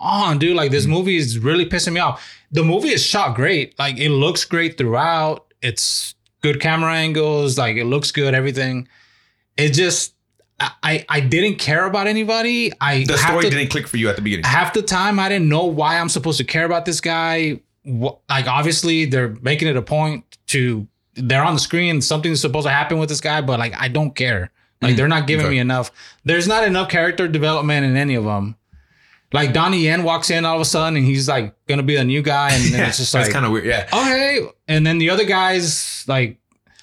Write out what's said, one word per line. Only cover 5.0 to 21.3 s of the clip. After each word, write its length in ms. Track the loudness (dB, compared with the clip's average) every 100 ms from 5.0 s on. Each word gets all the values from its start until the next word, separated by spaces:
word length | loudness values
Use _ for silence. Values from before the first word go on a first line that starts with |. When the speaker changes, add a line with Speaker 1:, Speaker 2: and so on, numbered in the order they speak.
| 0 0 0 -4 -10 _
Speaker 1:
It's 520 | -6 -4 -4 -4 -6 -12 _ _
good 160 | -2 0
camera 340 | 0 0 0
angles. 600 | 0 0 0 0 2 0 0
Like, 180 | 0 0
it 80 |
looks 260 | 0 0 0
good, 220 | 0 0
everything. 540 | 2 0 -2 -2 -4 -8 _ _ _ _ _ _ -2
It 120 | 2
just, 400 | 2 2 0 -4 -10 _ _ _ -8
I, 120 | -6 -4
I, 240 | -2 -2 0
I 120 | 0
didn't 360 | 2 2 2 0
care 260 | 0 0
about 220 | 0 0 0
anybody. 640 | 0 0 0 0 0 -2 -2
I 240 | 0 0
Speaker 2:
The 80 | 2
Speaker 1:
have 80 | 2
Speaker 2:
story 240 | 2 2
Speaker 1:
to 60 | 2
Speaker 2:
didn't 200 | 0 -2
click 160 | -4 -4
for 120 | -2
you 100 | 0
at 80 | 0
the 60 |
beginning. 220 | -2 -2 0
Speaker 1:
Half 260 | 2 2
the 100 | -2
time, 380 | -2 0 0 0
I 80 | 0
didn't 200 | 2 2
know 160 | 2 0
why 320 | 0 0 0
I'm 100 | 0
supposed 300 | -2 -2 -2
to 60 |
care 200 | -2 -2
about 220 | 0 0 -2
this 140 | -4
guy. 580 | -2 -2 -2 0 -2 -4 -10 _
Wh-, 320 | -6 -4 -4 -6 -4
like, 180 | -2 0
obviously, 560 | 0 0 0 0 0
they're 320 | 0 0 0 -2
making 260 | -4 0 0
it 80 | -2
a 60 |
point 420 | -2 -2 -2 -4 -12 -16 -6
to, 400 | -2 0 -2 -6 _ _
they're 300 | -8 -2